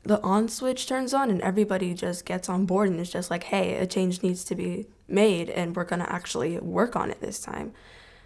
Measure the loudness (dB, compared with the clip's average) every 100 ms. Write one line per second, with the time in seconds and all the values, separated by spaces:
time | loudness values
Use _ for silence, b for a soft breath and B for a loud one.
0 | 2 2 4 2 2 0 -2 -2 -2 -2
1 | 0 2 2 2 2 2 2 2 0 -2
2 | -4 -4 -4 -4 -2 0 2 4 4 2
3 | -2 -6 -4 -6 -2 0 0 0 0 2
4 | 0 2 0 -2 -4 -4 -4 -4 -8 -16
5 | -2 4 6 4 0 -2 -2 -4 -2 -2
6 | -2 -4 -4 -2 -2 -2 -2 2 2 2
7 | -2 -4 -8 -8 -8 -8 -10 B B B
8 | B B